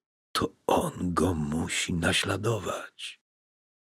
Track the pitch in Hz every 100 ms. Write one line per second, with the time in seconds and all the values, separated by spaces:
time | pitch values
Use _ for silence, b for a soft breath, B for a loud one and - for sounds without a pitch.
0 | _ _ _ - - - - - - -
1 | 90 85 87 80 73 78 90 - - 87
2 | 87 92 98 98 110 107 92 - - -
3 | - - _ _ _ _ _ _